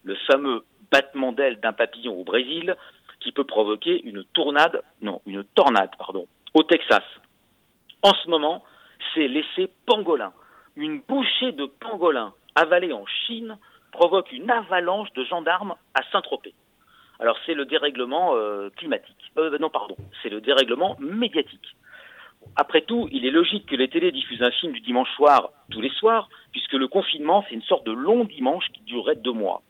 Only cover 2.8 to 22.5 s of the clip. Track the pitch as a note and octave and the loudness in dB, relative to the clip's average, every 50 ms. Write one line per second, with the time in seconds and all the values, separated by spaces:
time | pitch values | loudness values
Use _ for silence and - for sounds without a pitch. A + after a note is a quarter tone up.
2.8 | - - _ _ _ - - _ - B2 - - C3+ - - G#2+ G#2+ G#2 G#2+ G#2+ | -8 -20 _ _ _ -20 -20 _ -12 -6 -4 -4 -4 0 2 0 2 2 0 -2
3.8 | - E3 F3+ E3+ - A#2+ G2+ G2+ F#2 _ _ D#3+ E3 D3 C#3+ D3 D#3 E3+ - - | 0 0 0 0 -2 -8 -14 -14 -16 _ _ 0 0 2 4 4 4 4 2 -4
4.8 | - _ _ _ - G#2 F2+ - _ G2+ F#2+ G2 G2 _ _ D#3+ C3 B2 A#2 G2+ | -8 _ _ _ -8 -8 -8 -8 _ -10 -10 -10 -10 _ _ 6 6 6 6 4
5.8 | F#2+ F#2 - _ - - F#2+ F#2+ F2 _ _ _ _ - _ D#3 D#3 - E3+ - | 2 2 -4 _ -14 -10 -10 -10 -10 _ _ _ _ 2 _ 4 6 6 4 2
6.8 | - - - G2 - - - - _ _ _ _ _ _ _ _ _ _ _ _ | 4 4 4 4 4 -4 -20 -20 _ _ _ _ _ _ _ _ _ _ _ _
7.8 | _ _ - _ - G3+ G3 - - E3 E3+ D#3 D3 D#3 F3 - - - - _ | _ _ -6 _ 6 6 6 6 2 0 0 2 2 0 -2 -4 -10 -20 -20 _
8.8 | - _ _ _ - - - D#3+ D3+ C3 B2+ D#3 D3+ - - F3+ F#3+ F#3 _ _ | -20 _ _ _ -10 -4 0 0 0 2 0 -2 -4 -2 -4 -4 -4 -4 _ _
9.8 | _ - A#3 G#3+ G3 E3 D#3+ B2+ G#2 F#2+ _ _ - _ _ - _ _ _ D3 | _ 2 2 2 4 0 0 0 0 -6 _ _ -20 _ _ -20 _ _ _ -8
10.8 | D3 D#3 D3+ C#3 - - B3+ C#4 B3 - - - B3+ B3+ - C4+ C#4+ C4 _ _ | -6 -6 -6 -8 -6 -4 -2 -2 0 0 -2 -2 -2 -4 -4 -6 -8 -10 _ _
11.8 | - A#3 A3 F#3 E3+ E3+ C#3+ B2 A2 G2+ _ _ _ - _ D3+ E3 D#3 F3+ F3+ | -10 -10 -4 0 0 2 2 0 -4 -6 _ _ _ -2 _ 2 4 4 4 2
12.8 | F3+ E3+ C3+ G#2+ G2+ - - - - - A#3 A3+ A#3 A3 A3 G#3 _ _ _ _ | 2 0 -6 -6 -8 -8 -8 -6 -6 -6 -6 -8 -10 -12 -14 -16 _ _ _ _
13.8 | _ _ - - E3+ E3+ F3 F#3+ E3+ - - B2 E3 A#3 A#3+ A#3 G#3 E3 F#3 F3+ | _ _ 2 2 2 4 4 0 0 -2 -12 -10 -2 -2 -2 -2 0 0 -2 0
14.8 | F3 F3 F#3 G#3 G#3 - _ - F#3+ - F3+ E3+ D#3 E3 F3 F3+ G#3 G3 F3 _ | 0 0 -2 -4 -6 -8 _ -8 -6 -4 -6 -4 -2 -2 -2 -2 -2 -8 -10 _
15.8 | _ _ _ C3+ B2+ - - G3 - - - - - G2 _ _ _ _ _ _ | _ _ _ -4 -4 0 -4 -4 -2 -2 -8 -8 -8 -18 _ _ _ _ _ _
16.8 | _ _ _ _ _ _ _ _ A2+ A#2 A2 - - - E3 D3 C#3 B2+ C#3+ D#3 | _ _ _ _ _ _ _ _ 0 0 0 0 -4 -6 -4 -4 -4 -2 -2 0
17.8 | C#3+ D3 C3+ B2 B2 A#2+ C3+ E3 F#3 F3 C3+ A2+ G#2+ G#2+ G#2 G2+ G2+ G2+ _ - | 0 0 -2 -2 -6 -4 -2 0 2 2 2 2 0 -2 -4 -6 -8 -10 _ -12
18.8 | - D#3 B2 G2+ - - _ _ - - _ D3+ D#3+ D#3+ C#3+ D3 D#3+ D#3 - B2 | -4 -4 -4 -4 -6 -14 _ _ -20 -6 _ -2 0 0 -2 -2 -4 -2 -4 -6
19.8 | G#2 G2+ F#2+ - - - - - - A2+ G2+ G#2+ G#2+ C3+ C#3 C3+ C3 A2+ A#2+ C3+ | -6 -6 -14 -16 -16 -18 -18 -12 -10 -8 -8 -4 0 2 2 2 4 2 0 0
20.8 | F3 F#3+ D#3 - C#3 D3+ F#3+ A3 A#3+ A3 - D#3+ - - - - - - _ _ | 0 -2 -2 -6 -8 -8 -4 -4 -4 -2 -2 -2 -4 -4 -10 -20 -20 -20 _ _
21.8 | _ - - - - - - - - - _ _ A2+ G#2+ | _ -20 -20 -20 -20 -20 -20 -20 -20 -20 _ _ -20 -4